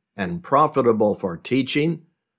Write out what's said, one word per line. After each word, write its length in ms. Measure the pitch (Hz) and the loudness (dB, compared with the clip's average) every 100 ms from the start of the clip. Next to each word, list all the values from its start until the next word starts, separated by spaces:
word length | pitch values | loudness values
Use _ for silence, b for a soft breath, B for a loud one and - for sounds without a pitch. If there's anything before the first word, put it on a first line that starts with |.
| _ - | _ -8
and 260 | 90 87 | -6 -6
profitable 720 | - 139 151 139 120 110 104 | 0 2 2 2 2 4 2
for 240 | 90 95 82 | 0 -6 -8
teaching, 680 | - 131 127 147 160 156 _ _ _ | -4 -2 0 0 0 -2 _ _ _